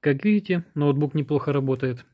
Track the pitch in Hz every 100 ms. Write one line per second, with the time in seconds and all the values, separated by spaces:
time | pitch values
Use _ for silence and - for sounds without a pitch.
0 | 151 135 214 208 - 175 170 - 147 139
1 | 147 151 135 147 135 139 135 127 131 120
2 | -